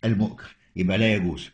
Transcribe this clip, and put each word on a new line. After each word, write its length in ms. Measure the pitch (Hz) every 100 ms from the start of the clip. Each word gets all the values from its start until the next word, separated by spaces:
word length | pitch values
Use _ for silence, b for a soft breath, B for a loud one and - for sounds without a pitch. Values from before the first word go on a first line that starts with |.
| 113
المؤجر، 500 | 104 110 - - b b 90
يبقى 220 | 90 98
لا 160 | 113
يجوز. 360 | 104 87 73 -